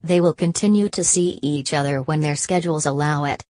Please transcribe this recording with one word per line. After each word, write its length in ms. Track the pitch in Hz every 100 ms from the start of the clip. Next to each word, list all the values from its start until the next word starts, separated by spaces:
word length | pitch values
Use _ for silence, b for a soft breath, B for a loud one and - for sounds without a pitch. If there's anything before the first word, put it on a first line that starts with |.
They 200 | 165 175
will 120 | 175
continue 540 | - 170 170 208 208 202
to 140 | -
see 360 | 170 180 175 -
each 320 | 139 147 135
other 280 | 151 139 139
when 200 | 131 156
their 160 | 151 143
schedules 480 | - 180 170 156 147
allow 400 | 139 147 147 143
it. 180 | - -